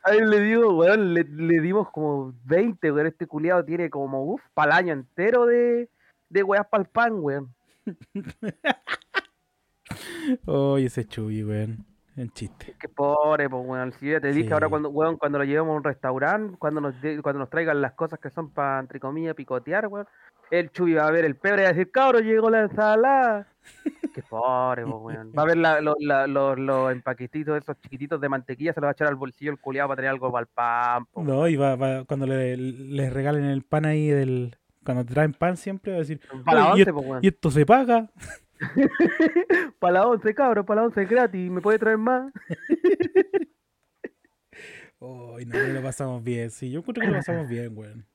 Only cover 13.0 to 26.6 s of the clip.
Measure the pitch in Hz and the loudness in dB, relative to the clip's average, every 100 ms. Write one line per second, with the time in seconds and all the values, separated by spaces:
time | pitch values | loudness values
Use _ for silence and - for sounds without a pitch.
13 | 143 147 151 151 139 127 127 127 127 123 | 0 2 2 2 0 -4 -6 -6 -6 -6
14 | 139 156 139 143 135 151 151 151 151 147 | -2 0 2 0 2 2 2 -2 -2 0
15 | 160 160 147 143 139 147 160 151 143 131 | 0 0 -2 0 0 0 0 -2 -4 -4
16 | 131 131 143 208 214 180 151 151 143 123 | -4 -2 0 0 -4 -6 -4 -2 -6 -6
17 | 147 151 151 139 131 160 165 147 135 - | -6 -4 -4 -4 -4 -4 0 0 -2 -4
18 | 165 156 147 - 156 - 139 135 131 135 | -8 -8 -12 -12 -10 -4 -2 -2 -6 -10
19 | 131 151 165 156 135 127 123 185 214 202 | -8 -6 -6 -8 -6 -8 -4 -4 -4 -8
20 | 202 _ - _ _ 175 170 - 175 160 | -14 _ -20 _ _ -2 -2 0 2 4
21 | 151 165 160 135 196 202 190 165 185 254 | 4 4 2 0 0 4 4 4 2 4
22 | 269 247 220 220 226 226 214 - 214 220 | 4 4 4 2 4 4 2 2 2 4
23 | 254 269 247 208 202 _ - - - - | 4 4 2 0 -6 _ -20 -10 -10 -8
24 | - - - 113 123 127 127 123 117 113 | -10 -10 -10 -2 0 2 0 -2 -4 -8
25 | 110 113 110 123 156 170 165 151 151 151 | -10 -14 -8 0 2 4 4 4 2 0
26 | 147 139 139 139 139 131 | 2 2 2 2 0 0